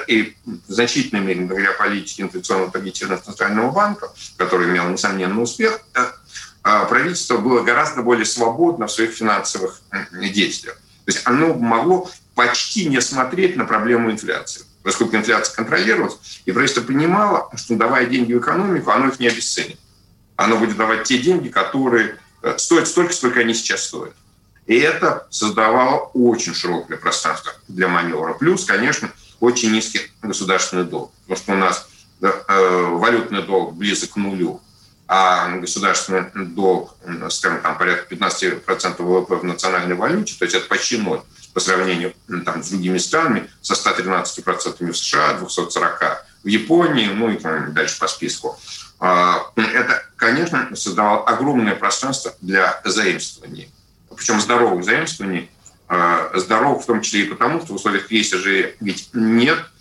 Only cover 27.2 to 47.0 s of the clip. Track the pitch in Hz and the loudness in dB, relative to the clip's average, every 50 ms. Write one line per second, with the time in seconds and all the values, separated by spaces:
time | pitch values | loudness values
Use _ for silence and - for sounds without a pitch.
27.2 | - 82 71 - - - - - _ - 92 90 92 87 87 85 85 85 80 76 | -2 -2 -4 -4 -8 -12 -14 -14 _ -12 -2 0 0 2 2 0 0 0 -2 -2
28.2 | 80 82 - - 143 170 190 - - - 98 98 123 151 - - - - - - | -4 -4 -4 0 2 2 2 2 2 0 0 2 2 0 0 -2 -4 -10 -10 -16
29.2 | - - - - 113 123 123 - 113 110 110 110 110 - - - - - _ - | -20 -18 -4 2 2 4 4 4 2 2 2 2 0 -2 -6 -6 -8 -8 _ -12
30.2 | - 101 92 - 98 92 95 87 - - 92 90 87 80 - 76 - - _ _ | -8 -6 -6 -4 0 0 0 0 0 0 0 -2 -2 -2 -4 -8 -8 -10 _ _
31.2 | _ - 92 - - 101 98 95 95 90 87 - - - - - - _ _ - | _ -8 -8 -6 -2 -2 0 2 2 2 0 -2 -8 -14 -20 -20 -20 _ _ -2
32.2 | 95 98 - - - - 98 95 95 92 92 90 87 87 85 87 107 120 120 113 | 0 0 0 0 -2 0 4 4 6 6 4 2 2 2 0 2 2 2 2 2
33.2 | - - 104 98 87 98 95 92 80 80 80 85 101 101 92 - - - - 104 | 0 -2 -4 -4 -2 0 0 0 0 0 -6 -4 -2 -2 -2 -2 -4 -6 -4 -4
34.2 | 98 98 95 90 87 80 - - _ _ _ _ _ _ _ _ - - 92 95 | -4 -2 -2 -2 -2 -2 -4 -8 _ _ _ _ _ _ _ _ -4 0 2 4
35.2 | 95 92 90 87 87 90 90 92 87 - - 101 98 95 90 - - 98 95 92 | 4 4 4 2 0 -2 -4 -6 -6 -6 -4 -2 0 0 0 0 -2 -2 -2 -2
36.2 | 90 - - 101 92 85 82 101 95 92 90 - - - - _ - 87 85 85 | -2 -4 -8 -10 -10 -8 -4 2 2 4 4 2 0 -8 -18 _ -12 -12 -10 -8
37.2 | 82 82 - - - 85 80 - - 85 - - 90 90 90 - - - 92 87 | -8 -6 -6 -2 0 -2 -2 0 -2 -4 -2 0 0 0 0 -2 -4 -10 -6 -2
38.2 | 101 92 - - 95 90 85 87 - - 92 - - 92 - - 87 90 90 92 | -2 -2 -2 0 -2 -2 -2 -2 -2 -4 -2 -2 -2 -4 -4 -2 0 2 2 2
39.2 | 87 - 92 82 87 90 87 - 95 95 92 90 87 90 90 90 110 139 175 214 | 2 0 -2 -2 -2 -4 -4 -2 -2 0 0 0 0 -2 -2 0 0 0 0 0
40.2 | 208 - - - 180 180 - - - - 101 - - - 123 110 101 87 - - | -2 -4 -4 -4 -2 0 0 -2 0 0 -2 -2 0 -2 -2 -2 -2 -2 -4 -4
41.2 | - - - - - - - 92 90 92 92 92 95 92 90 85 90 92 - _ | -6 -14 -20 -20 -20 -8 -4 -4 0 0 2 2 2 0 0 -2 -2 -6 -8 _
42.2 | _ - 90 87 - 85 82 80 73 - 98 92 87 90 92 90 - - 151 160 | _ -8 -8 -6 -6 -6 -6 -6 -6 -4 -4 -2 0 0 0 0 0 0 0 0
43.2 | 160 135 107 92 - - - _ - - - - - 104 - 95 92 95 92 90 | 2 2 0 -2 -2 -8 -18 _ -6 -4 -4 0 0 0 0 0 0 0 0 -2
44.2 | 90 - - 87 - 87 87 - - 87 87 - 87 82 76 - - - - 76 | -2 -4 -8 -6 -4 -4 -4 -2 -4 -6 -6 -6 -6 -6 -4 -4 -4 0 0 2
45.2 | 76 - - - 180 - - - - - - - - - - - 85 76 - - | 2 2 0 -2 -6 -6 -4 -4 -4 -2 -2 -2 -2 -2 0 -2 -2 -2 -2 -6
46.2 | - - _ _ - 101 107 107 - - 165 175 175 156 143 120 | -10 -18 _ _ -2 0 0 0 2 4 4 6 6 4 2 2